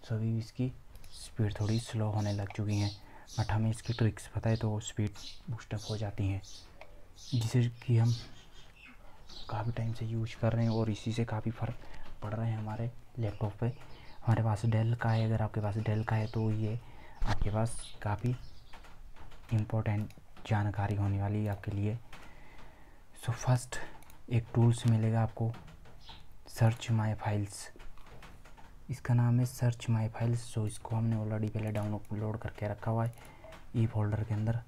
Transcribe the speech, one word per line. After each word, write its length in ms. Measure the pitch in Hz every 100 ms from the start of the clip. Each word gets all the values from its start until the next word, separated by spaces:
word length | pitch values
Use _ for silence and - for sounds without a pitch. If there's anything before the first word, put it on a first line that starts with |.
| -
तो 60 |
अभी 240 | 110 113 113
इसकी 320 | 110 - 127 - - - -
speed 400 | - - - 107 98
थोड़ी 180 | 104 110
स्लो 280 | 117 113 107
होने 220 | 107 104
लग 200 | 101 98
चुकी 260 | - 104 104
है, 100 | 104 - - - - -
but 140 | 110
हमें 180 | 107 110
इसकी 220 | 110 -
tricks 340 | 117 110 - -
पता 160 | - 113
है 60 | 113
तो 220 | 110 104
speed 300 | - - 107 - - - -
boost 240 | 113 -
अप 60 | 107 -
हो 60 | 107
जाती 320 | 107 - 101
है, 120 | 98 - - - - - - - - -
जिसे 280 | 127 113 127 120 - -
कि 120 | 117
हम 160 | 117 117 - - - - - - - - - - - - -
काफ़ी 220 | 110 113
time 200 | 117 113
से 140 | 110 113
यूज़ 300 | 113 113 -
कर 120 | 113
रहे 120 | 117
हैं 80 | 113
और 180 | 113 110
इसी 220 | 104 -
से 120 | 113 117
काफ़ी 240 | 110 117
फ़र्क 280 | 117 117 - - - - -
पड़ 120 | 104
रहे 160 | 110 117
हैं 80 | 110
हमारे 320 | 107 110 117 - - -
laptop 340 | 110 - 107 -
पे। 60 | 120
हमारे 760 | - - - - - - 110
पास 240 | 110 104 120
Dell 300 | 110 113 117
का 80 | 113
है, 140 | 110 113
अगर 160 | 110
आपके 180 | 107 110
पास 160 | 104 107
Dell 300 | 110 107 110
का 80 | 113
है 100 | 110
तो 240 | 113 110
ये 280 | 107 110 117 - - - -
आपके 280 | - 104 104
पास 300 | 107 - - - -
काफ़ी 340 | 104 101 123 127 - - - - - - - - - - -
important 600 | 113 104 113 107 104 107 - - - -
जानकारी 460 | 107 104 98 101
होने 260 | 101 101 101
वाली 220 | 101 104
है 60 | 107
आपके 200 | 101 -
लिए। 260 | 101 104 117 - - - - - - - - - - - -
So, 80 | -
first 440 | 117 - 127 - - - - - - -
एक 160 | 120 120
tools 320 | 123 117 117 123
मिलेगा 340 | 113 110 113
आपको, 280 | 110 - 113 120 - - - - - - - - -
search 420 | - 113 117 -
my 240 | 113 107
files, 540 | 107 - 104 101 - - - - - - - - - - - - - -
इसका 240 | 123 -
नाम 240 | 120 120 120
है 60 | 123
search 420 | - 123 120 -
my 180 | 113 110
files। 440 | - 117 120 117
So, 120 | - 107
इसको 300 | - - 113
हमने 200 | 117 110
already 340 | 107 110 107
पहले 180 | 107 107
डाउनलोड 680 | 107 104 104 - 104 107 107
करके 300 | - - 104
रखा 220 | 101 -
हुआ 140 | 113
है 100 | 117 - - - - - - 120
e 100 | 113
folder 380 | 107 104 104
के 100 | 110
अंदर। 260 | 107 110 117